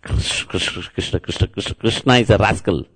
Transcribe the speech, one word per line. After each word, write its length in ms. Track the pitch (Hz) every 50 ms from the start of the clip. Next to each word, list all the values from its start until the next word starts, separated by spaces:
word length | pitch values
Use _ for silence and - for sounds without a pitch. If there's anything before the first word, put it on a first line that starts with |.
Krish-, 440 | - - - - - - - - -
Krish-, 460 | - - 95 - - - 87 87 -
Krishna, 280 | _ - - - - 90
Krishna, 260 | - - 85 - - -
Krishna, 260 | - - 101 - -
Krishna 400 | _ - 113 - - - - 127
is 160 | 123 117 -
a 80 | 113 98
rascal. 480 | 104 104 104 - - - 92 76 - - _